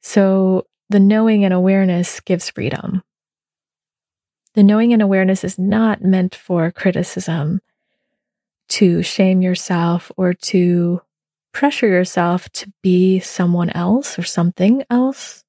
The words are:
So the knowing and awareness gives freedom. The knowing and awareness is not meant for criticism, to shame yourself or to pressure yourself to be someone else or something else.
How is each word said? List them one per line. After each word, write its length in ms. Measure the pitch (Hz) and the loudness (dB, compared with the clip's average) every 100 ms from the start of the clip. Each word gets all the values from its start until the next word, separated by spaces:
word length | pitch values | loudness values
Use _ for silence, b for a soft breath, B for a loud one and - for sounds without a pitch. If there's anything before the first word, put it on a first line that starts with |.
So 640 | - - 196 190 185 185 - _ _ | -2 0 2 2 2 0 -4 _ _
the 100 | 202 | 2
knowing 460 | 196 214 226 214 196 | 4 4 2 2 2
and 80 | |
awareness 680 | 180 185 196 190 175 175 - | 2 2 2 2 0 -4 -8
gives 300 | - 180 - | -4 -4 -4
freedom. 540 | - 123 - - 185 _ _ _ _ _ _ _ _ _ _ _ _ _ _ _ - | -8 -8 -6 -6 -8 _ _ _ _ _ _ _ _ _ _ _ _ _ _ _ 4
The 80 | |
knowing 280 | 202 214 233 | 4 4 4
and 100 | 226 | 2
awareness 420 | 202 196 185 190 | 2 2 2 0
is 160 | 180 - | -4 -4
not 420 | 190 214 226 208 | -2 2 0 0
meant 320 | 190 185 185 | 0 2 0
for 380 | - - 175 165 | -6 -4 -2 -2
criticism, 920 | - 196 180 180 - 185 165 151 185 _ _ _ _ _ _ _ _ _ _ _ | -2 -2 -2 -6 -8 -6 -4 -4 -6 _ _ _ _ _ _ _ _ _ _ _
to 340 | - 190 170 | 0 2 2
shame 380 | 180 - 190 185 | -4 0 2 2
yourself 680 | 185 180 - 175 170 170 - - | 0 -4 -4 -2 0 -2 -6 -4
or 160 | 185 | -2
to 680 | 180 - 185 175 175 170 175 _ _ _ _ _ | -2 -2 0 2 2 0 -4 _ _ _ _ _
pressure 340 | - 285 - 220 | -4 -4 0 0
yourself 640 | 180 185 - 175 180 - | 0 0 -2 -2 -2 -6
to 220 | - 202 _ | -16 -18 _
be 380 | 190 180 185 190 | 0 2 2 0
someone 500 | - - 175 175 170 | -4 -4 -2 0 -2
else 480 | - 180 240 285 - | -2 -2 -2 -2 -10
or 60 | |
something 600 | 175 - 175 - 185 262 - | -6 -2 -2 0 2 2 0
else. 540 | 240 262 269 - - | -2 -2 -4 -16 -20